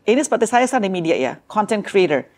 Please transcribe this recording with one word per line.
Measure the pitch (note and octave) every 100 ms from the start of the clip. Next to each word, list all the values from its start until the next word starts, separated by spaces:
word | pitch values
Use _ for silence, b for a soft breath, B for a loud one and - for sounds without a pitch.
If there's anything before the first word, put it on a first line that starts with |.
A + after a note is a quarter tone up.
ini | - B3+
seperti | D4 G#3+ A3
saya | A#3+ B3+
sekarang | B3+
di | G3
media | F#3 E3 A#2
ya, | B2+ - -
content | G#3+ G#3 G#3+
creator. | F#3+ G3 F3 C#3 -